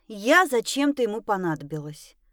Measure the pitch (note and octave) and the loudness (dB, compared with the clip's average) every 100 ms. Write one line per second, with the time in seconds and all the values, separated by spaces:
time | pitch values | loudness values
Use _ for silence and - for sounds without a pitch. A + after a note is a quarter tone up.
0 | - G#3 A3 E4+ F4 A#3+ - C4+ C#4+ C#4+ | -18 -4 4 4 4 0 -2 0 0 0
1 | A3+ A3 G#3+ G3 F3 D3 D3 D#3 D3 D#3 | -2 -2 -2 -2 -2 -4 -6 -10 -10 -14
2 | - _ _ | -20 _ _